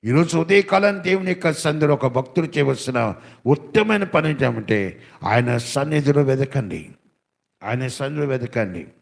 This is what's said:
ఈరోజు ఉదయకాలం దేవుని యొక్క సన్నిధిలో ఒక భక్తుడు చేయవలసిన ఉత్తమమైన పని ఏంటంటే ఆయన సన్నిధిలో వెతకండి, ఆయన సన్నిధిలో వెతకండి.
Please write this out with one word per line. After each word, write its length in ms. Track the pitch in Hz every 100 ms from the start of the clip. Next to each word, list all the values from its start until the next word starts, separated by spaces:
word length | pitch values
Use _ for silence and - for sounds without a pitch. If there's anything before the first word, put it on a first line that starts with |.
ఈరోజు 340 | 110 135 165 165
ఉదయకాలం 640 | 165 196 196 190 202 202
దేవుని 240 | 175 190 185
యొక్క 240 | 180 170
సన్నిధిలో 420 | 156 160 151 151
ఒక 120 | 143 135
భక్తుడు 400 | 123 131 - 165
చేయవలసిన 680 | 147 139 131 - 127 113 - - - 120
ఉత్తమమైన 580 | 143 - 214 214 214
పని 240 | 196 165 156
ఏంటంటే 720 | 143 127 117 104 107 95 - - -
ఆయన 320 | - 113 120 120
సన్నిధిలో 680 | 120 143 143 151 139 143
వెతకండి, 680 | 139 131 135 139 107 85 76 - _ _ _ _ _ _
ఆయన 240 | 101 123 131
సన్నిధిలో 400 | 123 139 151 147
వెతకండి. 600 | 131 120 123 104 90 - _